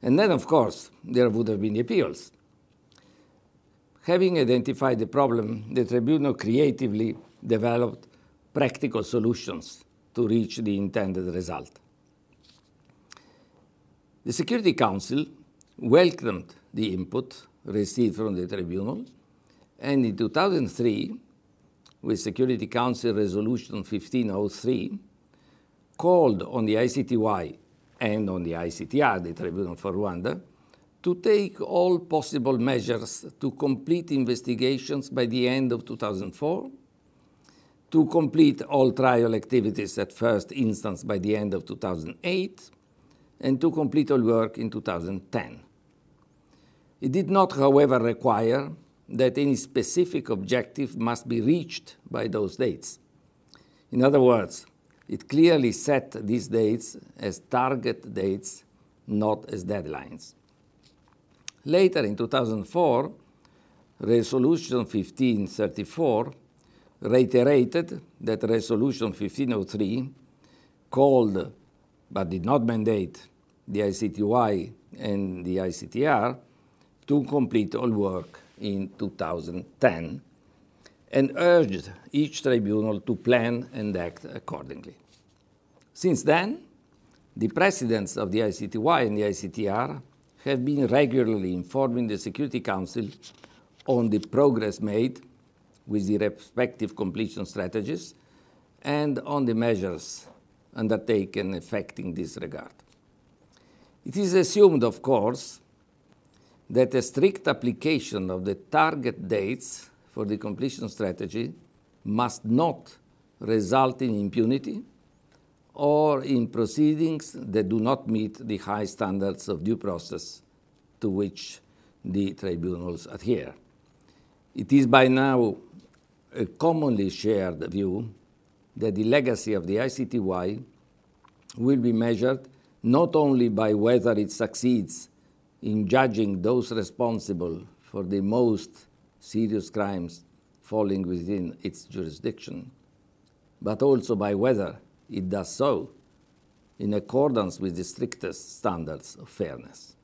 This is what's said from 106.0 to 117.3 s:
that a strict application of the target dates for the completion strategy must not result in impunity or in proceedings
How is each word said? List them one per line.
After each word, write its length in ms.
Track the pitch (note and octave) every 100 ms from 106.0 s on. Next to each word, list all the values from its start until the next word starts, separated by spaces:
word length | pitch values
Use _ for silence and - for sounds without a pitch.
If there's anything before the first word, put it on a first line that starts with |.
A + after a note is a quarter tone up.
| _ _ _ _ _ _ _
that 240 | A#2 B2+
a 80 | C3
strict 460 | A#2 - F#3 G3 -
application 840 | C#3+ B2 - D3+ D3+ - G#2 F#2
of 140 | F#2
the 100 | F#2
target 720 | F#2+ - D3 D#3+ D#3 A#2+ - F#2
dates 640 | G#2+ G2 C3 - - - _ _
for 120 | -
the 120 | G#2 G#2
completion 520 | - G2+ C3 - A2
strategy 640 | - G#2 F2 F#2+ A2 A#2+ - _ _ _ _
must 400 | - G#2+ B2 -
not 520 | A2 A#2+ E3 - - - _ _ _ _
result 640 | G#2 A2 G2 C3 C3 B2+
in 120 | C3 G#2+
impunity 640 | G2+ G2+ A2+ C3+ - G#3+ - _ _ _ _ _ _ _ _
or 520 | - D3 D3+ D3+ C#3+
in 240 | C3 C3 A#2
proceedings 840 | - A2 - D3+ D3+ D#3+ D#3 -